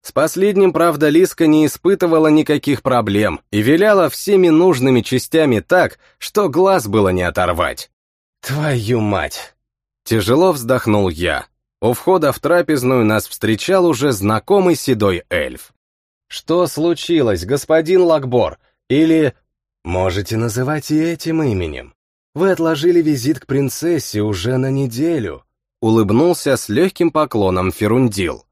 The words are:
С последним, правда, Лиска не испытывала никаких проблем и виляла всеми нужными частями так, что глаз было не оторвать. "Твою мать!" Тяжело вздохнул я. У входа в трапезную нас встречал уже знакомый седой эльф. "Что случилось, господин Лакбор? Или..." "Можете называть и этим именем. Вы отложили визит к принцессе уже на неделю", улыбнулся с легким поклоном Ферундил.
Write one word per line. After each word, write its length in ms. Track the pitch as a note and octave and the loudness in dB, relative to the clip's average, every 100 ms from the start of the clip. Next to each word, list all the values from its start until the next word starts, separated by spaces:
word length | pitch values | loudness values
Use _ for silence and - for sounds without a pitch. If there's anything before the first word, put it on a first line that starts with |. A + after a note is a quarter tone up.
С 80 | - | -6
последним, 600 | - D#3 F3 G3+ G3 F#3+ | -2 -2 0 0 4 2
правда, 360 | E3 E3+ D3 D3+ | 4 0 2 2
Лиска 380 | D#3 F#3 - D#3+ | 4 2 2 2
не 180 | D#3 D3+ | 4 2
испытывала 600 | - F3 G3 F3 D#3+ D#3 | 0 -2 0 2 2 4
никаких 560 | D#3 D3 D3 - C3+ | 2 2 -2 -2 -2
проблем 580 | C3 B2 G#2 G2+ G#2 D2+ _ | 0 0 0 0 0 -4 _
и 100 | G#2 | -2
виляла 480 | A2 D#3+ G#3+ G3+ D#3+ | 2 2 4 2 0
всеми 380 | - - G3 F3 | -2 0 2 4
нужными 520 | D#3 F#3 C3+ C3+ B2 | 4 4 2 2 2
частями 600 | - B2+ - D#3+ D3+ A2 | 0 -4 0 0 2 0
так, 400 | - F3+ C3 - _ _ | 0 0 0 -4 _ _
что 300 | - G#3+ F#3+ | -6 -2 -2
глаз 400 | C#3 F#3+ F#3+ G#2+ | 2 2 2 0
было 220 | G#2+ G2 | 0 2
не 120 | F#2 | 0
оторвать. 720 | F2 F2+ F2+ E2+ D#2+ B1 - _ _ _ _ _ | -2 -2 -2 -2 -4 -6 -16 _ _ _ _ _
"Твою 580 | - C#3+ D3+ B2+ G#2 A#2+ | -8 -4 -2 -4 -2 -2
мать!" 560 | G#2+ F#2+ D2 - - _ _ _ _ _ | 0 -2 -4 -10 -18 _ _ _ _ _
Тяжело 460 | - A2+ F#2+ C3+ F#3 | -4 -2 0 2 2
вздохнул 580 | D3 A#2 B2+ - G#2 F#2+ | 0 -2 -2 0 0 0
я. 380 | E2 E2+ C#2+ - _ _ _ | -2 -4 -4 -8 _ _ _
У 120 | G#2+ | -4
входа 400 | A#2+ - F#3 D3 | -2 0 2 0
в 80 | - | -2
трапезную 640 | D3 F3 E3+ D3 B2+ C3 | 0 0 2 0 0 2
нас 240 | G#2+ G#2+ - | 2 0 -4
встречал 580 | - A2 A2 - F#3+ F3 | -6 -4 -2 0 2 2
уже 240 | B2 C#3+ | 0 -2
знакомый 640 | G#2+ G2+ A2 - G3+ F3+ | 0 -2 -2 0 2 2
седой 480 | D3+ - A2+ G2+ F2 - | 0 -2 0 0 -2 -4
эльф. 420 | F2+ C2+ B1+ - _ _ _ _ _ _ | -4 -4 -10 -20 _ _ _ _ _ _
"Что 340 | - - E3+ F3 | -16 -2 -2 0
случилось, 800 | - E3+ E3 - E3 A#2+ F#2 | -2 -2 -2 -2 0 0 -2
господин 600 | F2+ C#3 - D#3+ D#3+ F#3 | -2 -6 0 0 2 2
Лакбор? 540 | F3 D#3 C3 A#2+ F2 - _ _ _ | 4 2 0 0 0 -6 _ _ _
Или..." 460 | C3+ D#3+ D#3+ D3+ _ _ _ _ _ | 2 4 2 0 _ _ _ _ _
"Можете 540 | F2 F2+ F#2 F2+ F#2+ A2 | -6 -2 -2 -2 -4 -4
называть 520 | A#2 A2+ C3 D3+ - | -4 -4 -4 -4 -2
и 80 | D3+ | -2
этим 440 | E3 E3 E3 D#3+ | -2 -4 -4 -2
именем. 500 | D3 F#2+ E2 C2 B1+ _ _ _ _ | 0 -2 -4 -10 -16 _ _ _ _
Вы 180 | D3 F#3+ | -2 0
отложили 500 | E3+ E3 D#3 E3+ F3 | 0 0 0 2 2
визит 360 | D#3 C#3 B2 D3+ | 2 0 -2 -4
к 60 | - | -2
принцессе 760 | C3 C#3 - E3 E3 - G#2 | -2 -2 -4 -2 -2 -4 -4
уже 340 | G#2+ F#2+ G#2+ C3 | -4 -2 -2 -2
на 140 | C3+ | -2
неделю", 760 | C#3 C3+ A2+ D#3+ D#3+ G2 C2+ _ _ _ _ | -2 -4 -2 -2 -2 -6 -10 _ _ _ _
улыбнулся 720 | A2+ A2+ G2+ A2+ E3+ F3 D3 B2+ | 0 2 2 2 2 0 -2 -2
с 140 | - | -2
легким 400 | G#2+ F#3 - E3+ | 0 0 0 -2
поклоном 600 | D#3 D3 A2 F#2+ F#2 F#2 | 0 -2 0 0 0 -2
Ферундил. 760 | - G#2+ A#2+ B2+ G2 F2 A#1 _ | -2 0 2 0 -2 -6 -8 _